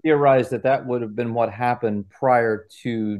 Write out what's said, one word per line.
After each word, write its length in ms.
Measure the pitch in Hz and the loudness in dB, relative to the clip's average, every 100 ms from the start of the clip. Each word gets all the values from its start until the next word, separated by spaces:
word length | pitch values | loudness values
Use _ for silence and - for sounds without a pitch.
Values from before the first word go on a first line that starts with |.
theorized 480 | 160 147 143 135 113 | 2 4 6 4 2
that 100 | 127 | -2
that 220 | 127 135 127 | 0 0 -2
would 160 | 123 | -4
have 140 | 113 107 | -4 -6
been 180 | 120 | -4
what 180 | 117 113 | -2 -2
happened 600 | 101 123 120 113 104 98 | -2 -2 -2 -2 -4 -6
prior 560 | _ 135 123 113 107 - - | _ 2 2 2 -2 -8 -12
to 340 | 127 117 107 104 | -6 -4 -4 -6